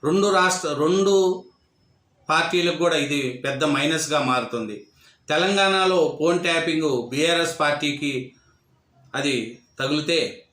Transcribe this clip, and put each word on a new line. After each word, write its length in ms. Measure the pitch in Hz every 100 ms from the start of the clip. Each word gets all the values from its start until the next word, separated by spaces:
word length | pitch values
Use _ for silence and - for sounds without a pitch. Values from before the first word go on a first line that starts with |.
రెండు 300 | 143 185 202
రాష్ట్ర-, 380 | 190 180 - 156
రెండు 720 | 143 156 190 196 196 185 185 - _ _ _ _ _ _ _ -
పార్టీలకు 480 | 160 165 180 170 151
కూడా 200 | 170 160
ఇది 460 | 143 143 131 123
పెద్ద 200 | 139 139
మైనస్గా 560 | 151 143 147 160 151 151
మారుతుంది. 680 | 131 127 117 120 107 104 - _ - _ -
తెలంగాణలో 880 | 156 185 196 196 190 185 180 151 143
ఫోన్ 220 | 156 175
ట్యాపింగ్ 680 | 170 165 165 160 156 127 120
బీఆర్ఎస్ 500 | 131 160 170 165 -
పార్టీకి 720 | 151 143 147 143 147 131 127 _ _ _ _ _ _ _ _
అది 440 | 131 143 127 110 120 _ _
తగిలితే 640 | 131 151 151 165 127 - -